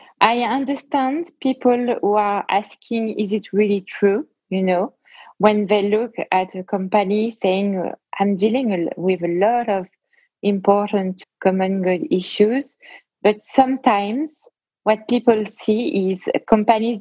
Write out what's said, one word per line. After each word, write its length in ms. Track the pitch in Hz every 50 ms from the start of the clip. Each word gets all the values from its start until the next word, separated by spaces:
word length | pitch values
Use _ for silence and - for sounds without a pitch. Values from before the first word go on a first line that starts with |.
| - - _ _
I 200 | - 220 233 240
understand 880 | 240 214 233 269 277 240 285 262 - _ - 277 262 262 277 320 339 - - _
people 560 | - 262 254 262 - 247 247 240 247 240 240 -
who 120 | - 202 208
are 320 | 214 208 202 202 202 - -
asking, 680 | - 202 208 - - - - - 233 226 226 220 -
"Is 160 | - 214 190 208
it 180 | 208 202 -
really 300 | - 196 214 202 202 196
true?" 460 | 190 - - - 208 202 196 226 311 - _ _ _ _
You 120 | 185 190
know, 320 | 190 185 180 175 202 - - _ _ _ - - - - _ -
when 260 | 220 214 214 208 208
they 240 | 180 208 202 196 208
look 240 | 202 214 233 233 226 - - -
at 220 | - 185 185 185 -
a 100 | 185 185
company 680 | - - 196 190 185 208 208 202 185 208 214 220 233
saying, 600 | 220 - - 190 185 190 202 202 196 185 165 - - - _ _ - -
"I'm 160 | 196 202 202
dealing 360 | 180 190 220 220 269 269 220 196
a 40 |
l-, 120 | 170 170 - -
with 280 | - 170 190 185 165 170
a 160 | 175 170 180
lot 300 | 196 220 240 240 240 226
of 180 | 202 190 185 - _ _ _ _ _ _ _ _ _ _ -
important 800 | 202 202 196 190 202 202 202 202 208 - 202 190 185 185 185 - - _ _
common 400 | - 190 185 190 190 185 196 196
good 240 | 180 185 185 175 - -
issues," 680 | 185 185 180 - - - 208 214 240 277 277 - - _ - - - - _ _ _ _ -
but 180 | 202 208 214
sometimes 1040 | - - - 277 262 254 269 262 - 254 214 202 202 202 220 269 311 302 - - - - _ _ _ _ _ _ _
what 240 | 208 220 214 220
people 380 | - 240 240 240 240 226 214 214
see 640 | 190 - - - - 214 220 240 - - 196 190 190
is 120 | 190 185 - - - - -
companies 520 | - 226 214 208 226 226 220 220 233 240 202